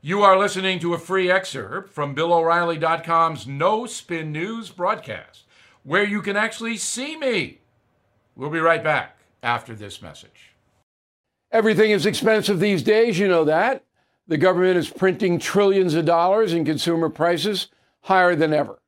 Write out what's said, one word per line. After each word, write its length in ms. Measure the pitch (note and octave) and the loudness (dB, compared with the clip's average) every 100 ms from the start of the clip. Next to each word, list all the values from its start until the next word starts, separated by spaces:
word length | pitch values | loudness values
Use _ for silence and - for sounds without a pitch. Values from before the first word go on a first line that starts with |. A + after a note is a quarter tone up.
You 220 | C#3+ G3 | -4 4
are 160 | G3+ F#3+ | 6 6
listening 400 | G3+ F#3 F#3+ F3+ | 4 -2 -4 -2
to 160 | E3+ | -4
a 40 | E3+ | -4
free 300 | E3 F#3+ F3+ | -2 -2 2
excerpt 640 | F#3 F#3 C#3 G2+ D3+ - | 0 -2 -10 -10 -12 -12
from 220 | - C#3+ | -8 -6
Bill 180 | C3+ E3 | -4 0
O'Reilly 460 | E3+ E3 E3+ E3+ D#3+ | 2 2 0 0 -2
dot 240 | D#3+ E3 | -2 -2
com's 420 | E3 E3 E3 D3 | 0 0 0 -2
No 400 | G#2+ C#3 E3+ A3 A#3+ | -10 -2 0 0 -4
Spin 440 | - - E3+ D#3 | -12 -8 -8 -6
News 400 | D3+ F#3 A3+ G3 | -8 -8 -8 -12
broadcast, 720 | - F3+ G#3+ E3 F#2+ - _ _ _ _ _ | -6 -4 -4 -6 -14 -14 _ _ _ _ _
where 220 | - E3+ | -4 -2
you 180 | G#3 G3+ | 0 -2
can 140 | F3+ G3+ | -2 -2
actually 400 | A3 A3 A3+ A3 | -2 -4 -8 -8
see 400 | - - C#4 D#4+ | -8 -8 -10 -6
me. 460 | C#4 G#3+ C3 - _ _ _ _ _ _ _ - | -2 -2 -4 -10 _ _ _ _ _ _ _ -12
We'll 120 | C#3 | -6
be 120 | E3 | 0
right 220 | D#3+ D#3+ | 2 2
back 360 | D#3 C#3+ - _ _ _ | 2 -2 -4 _ _ _
after 320 | A#2+ A#2+ - | -4 -4 -4
this 260 | A2 G#2 - | -16 -16 -16
message. 540 | F#2 D2 - _ - _ _ _ _ _ _ _ _ _ _ | -18 -20 -20 _ -20 _ _ _ _ _ _ _ _ _ _
Everything 400 | A3+ A3 G#3+ A3 | 0 2 4 2
is 160 | G#3 E3 | 2 0
expensive 540 | D#3+ - A3 - F#3+ | 0 0 0 0 0
these 240 | G3+ F#3+ | 2 0
days, 340 | A#2+ G#3+ A#3 F3 | 2 2 2 2
you 80 | G3+ | 2
know 180 | F3 | 2
that. 380 | D#3 D#3 A3+ C4+ _ _ _ _ _ | 4 2 2 -2 _ _ _ _ _
The 100 | D#3+ | 2
government 380 | F3+ F3 F#3 F3+ | 2 4 2 2
is 120 | D3+ | -2
printing 520 | - F#3+ F3 F3+ F3 | 0 0 0 0 0
trillions 540 | - G3 G3+ G3 F#3 | 0 2 4 4 2
of 100 | D#3 | 0
dollars 480 | E3 E3+ F3 G3+ G#3+ | 2 2 2 2 2
and 120 | E3+ | 0
consumer 440 | D3+ D3+ F3 E3 D#3+ | -2 -2 -2 0 -2
prices 580 | - E3 F3 F3 F#3+ - _ _ _ | 0 0 0 -2 -4 -8 _ _ _
higher 340 | - F#3+ F3+ E3+ | 0 4 4 4
than 160 | D#3+ | 2
ever. 280 | D3+ C#3+ - | 0 -2 -8